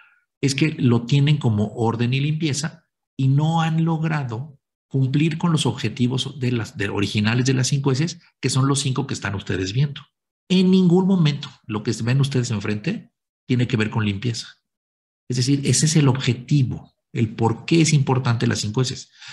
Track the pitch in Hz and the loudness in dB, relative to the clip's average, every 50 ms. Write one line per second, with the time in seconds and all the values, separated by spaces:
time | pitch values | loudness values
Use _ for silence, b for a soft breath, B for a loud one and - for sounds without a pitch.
0 | b b b b b b _ _ - 135 139 135 160 151 156 - 135 123 117 117 | b b b b b b _ _ -2 0 2 2 0 0 0 0 2 2 2 2
1 | 117 - 143 143 139 151 151 147 - 123 107 104 107 104 - 123 113 113 113 104 | 2 2 2 4 4 4 2 2 2 2 2 2 0 -2 -2 -2 -2 0 0 0
2 | 120 120 131 135 139 151 156 156 165 151 123 - - 165 - - _ _ _ _ | 0 0 0 0 -2 -2 -2 -2 -2 -2 -2 -4 -6 -8 -8 -12 _ _ _ _
3 | _ _ _ - 135 135 139 143 151 160 165 165 165 160 160 160 160 165 165 156 | _ _ _ 0 2 2 2 2 2 2 2 0 0 0 0 0 0 0 0 0
4 | 165 165 156 151 139 120 - - 139 160 - _ _ _ _ _ _ _ - 135 | -2 -2 -2 -2 -4 -6 -6 -8 -10 -12 -16 _ _ _ _ _ _ _ -2 0
5 | 131 127 131 143 156 151 151 165 - 175 160 147 - 127 110 - - 110 - - | 0 2 2 2 2 0 0 0 0 0 0 0 0 -2 -2 -2 -4 -6 -2 -2
6 | 120 123 131 127 - 135 - 151 127 123 123 117 107 - - - 101 101 101 101 | -2 0 0 -2 -6 -6 -8 -6 -4 -2 -2 -2 -4 -6 -8 -6 -6 -4 -2 -2
7 | 101 98 - 110 107 110 117 123 123 131 131 127 127 - 143 139 135 139 131 123 | -2 -2 0 0 0 0 0 0 0 0 0 0 0 0 0 0 0 0 0 0
8 | 160 170 - B B B B B - 131 123 131 131 139 139 135 - 139 127 - | -2 -4 -6 B B B B B -4 -2 0 2 2 2 2 0 -2 -2 -2 -4
9 | - - - - - 98 101 92 - - 98 90 95 92 101 127 151 143 - - | -4 -6 -6 -6 -6 -6 -6 -6 -6 -4 -4 -4 -4 -2 0 0 0 0 -2 -8
10 | - _ _ _ _ _ _ _ _ - 180 185 190 185 185 190 185 175 170 185 | -18 _ _ _ _ _ _ _ _ 0 2 4 4 6 6 6 6 6 6 4
11 | 185 185 196 185 160 147 139 139 - - - _ _ - 110 104 - 123 107 - | 4 4 4 4 4 2 2 -2 -6 -14 -16 _ _ -6 -6 -4 -2 -4 -4 -2
12 | 113 117 127 135 135 135 - 127 120 - 113 101 98 104 107 104 - 165 220 240 | 0 0 2 2 2 2 0 -2 -2 -2 -2 -4 -2 -4 -4 -4 -4 -6 -6 -6
13 | - _ _ _ _ _ _ _ _ - 131 120 123 113 - 107 107 104 - 113 | -8 _ _ _ _ _ _ _ _ -2 0 0 0 0 0 0 0 0 -2 -2
14 | 107 104 98 98 - 120 117 - - - - _ _ _ _ _ _ _ _ _ | -2 -2 -2 -4 -4 -6 -6 -8 -10 -14 -18 _ _ _ _ _ _ _ _ _
15 | _ _ _ _ _ - 123 131 123 131 143 139 139 - 127 - - 156 - 165 | _ _ _ _ _ -6 -4 -2 0 0 0 0 0 0 0 2 2 2 2 4
16 | 143 135 117 - - 131 117 - - - 143 147 127 104 98 85 - - _ _ | 4 4 2 0 0 -2 -2 -2 -2 0 2 2 2 0 -2 -6 -12 -16 _ _
17 | _ _ - 123 117 107 - - 113 113 113 - - - 165 170 160 151 151 143 | _ _ -4 -4 -4 -2 -2 0 0 0 0 -2 -2 0 2 2 4 4 2 2
18 | 135 - 131 127 131 127 117 117 - 120 113 - - 104 104 131 127 123 127 - | 2 2 0 0 0 0 0 0 0 -2 -2 -2 -4 -4 -2 -2 -2 -2 -4 -10
19 | - _ B B B B | -14 _ B B B B